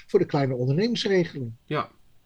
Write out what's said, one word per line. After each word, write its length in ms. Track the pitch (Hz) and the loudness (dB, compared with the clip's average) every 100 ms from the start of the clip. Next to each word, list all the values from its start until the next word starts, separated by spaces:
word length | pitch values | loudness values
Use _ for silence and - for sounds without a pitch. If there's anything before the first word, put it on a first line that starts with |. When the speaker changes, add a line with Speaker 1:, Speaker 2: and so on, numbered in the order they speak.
| - | 0
Speaker 1:
voor 120 | 208 | 0
de 60 | - | 2
kleine 280 | 151 135 | 0 0
ondernemingsregeling. 960 | 127 127 147 233 220 208 190 165 - 120 113 | 0 0 0 0 0 2 2 2 -4 -10 -12
Speaker 2:
Ja. 260 | - 151 - _ - - | -8 -6 -6 _ -20 -20